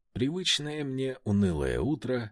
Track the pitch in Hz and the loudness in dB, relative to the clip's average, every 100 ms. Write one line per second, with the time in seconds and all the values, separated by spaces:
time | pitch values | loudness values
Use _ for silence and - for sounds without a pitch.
0 | _ - 131 180 175 - 147 151 139 131 | _ -2 -2 0 0 0 -2 -4 -4 -2
1 | 135 131 - 101 98 78 67 60 107 156 | -4 -4 2 4 4 2 0 0 0 0
2 | - 247 107 | -2 -2 -4